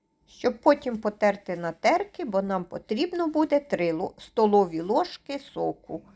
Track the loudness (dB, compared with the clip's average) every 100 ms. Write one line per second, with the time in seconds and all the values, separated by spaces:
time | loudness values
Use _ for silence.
0 | _ _ _ -6 -4 2 4 4 0 -4
1 | -6 0 0 0 -6 -6 -6 0 2 2
2 | -2 -8 -4 -2 -2 -4 -4 -12 -6 -4
3 | -2 -2 -2 0 2 0 0 -2 0 -2
4 | -6 -10 -6 2 4 6 4 0 -2 0
5 | -2 -6 -10 -12 -10 -6 -6 -6 -12 -14
6 | -14